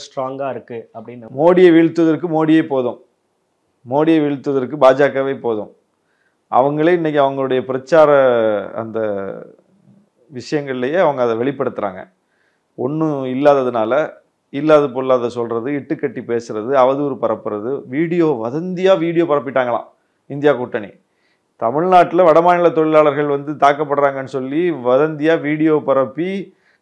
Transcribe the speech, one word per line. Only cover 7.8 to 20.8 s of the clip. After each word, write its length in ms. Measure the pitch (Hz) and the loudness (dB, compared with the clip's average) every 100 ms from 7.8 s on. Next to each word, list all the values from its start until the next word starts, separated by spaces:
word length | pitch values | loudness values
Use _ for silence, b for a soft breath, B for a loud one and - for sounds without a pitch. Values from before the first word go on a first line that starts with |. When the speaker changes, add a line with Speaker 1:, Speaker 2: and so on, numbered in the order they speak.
| - 165 151 143 131 120 110 104 95 - | 0 4 4 4 4 2 0 -2 -6 -10
Speaker 2:
அந்த 180 | 113 110 107 98 98 - - _ _ _ _ _ _ _ _ 131 | -8 -6 -4 -6 -8 -12 -16 _ _ _ _ _ _ _ _ -16
விஷயங்கள்லயே 600 | - 151 139 127 127 175 165 | -6 -6 -4 -4 -2 0 0
அவங்க 160 | 131 120 | 0 0
அதை 100 | 113 | 0
வெளிப்படுத்துறாங்க. 640 | 131 139 127 101 101 92 - _ _ _ _ _ _ - 127 | -2 -4 -6 -6 -8 -8 -18 _ _ _ _ _ _ -8 -6
ஒண்ணும் 360 | 156 160 139 131 127 | -4 -4 -4 -6 0
இல்லாததுனால 580 | 147 143 123 117 110 135 156 - _ _ _ 135 | 2 4 2 -2 0 -2 -2 -8 _ _ _ -4
இல்லாத 280 | 151 151 143 123 | 2 4 2 -2
பொல்லாத 320 | 131 127 120 120 | 0 0 0 -6
சொல்றது, 320 | 117 117 123 143 | -6 -6 -6 -8
இட்டுக்கட்டி 440 | - 160 139 117 113 | -8 -6 -6 -8 -6
பேசுறது, 420 | 117 117 107 113 139 | -6 -4 -8 -2 2
அவதூறு 340 | 127 139 143 120 | 2 2 -4 -2
பரப்புறது, 480 | 113 107 113 104 113 139 123 139 | -2 -2 -6 -6 -6 -8 -8 -4
வீடியோ 320 | 170 175 156 123 | -2 0 0 0
வதந்தியா 520 | 113 147 185 175 185 185 165 | -4 -6 -8 -2 2 2 0
வீடியோ 220 | 165 165 | 0 0
பரப்பிட்டாங்களாம் 560 | 143 135 131 123 113 - _ _ _ - 143 | 0 -2 -2 -2 -4 -6 _ _ _ -14 -2
இந்தியா 180 | 147 123 | 0 0
கூட்டணி. 320 | 123 117 | -4 -8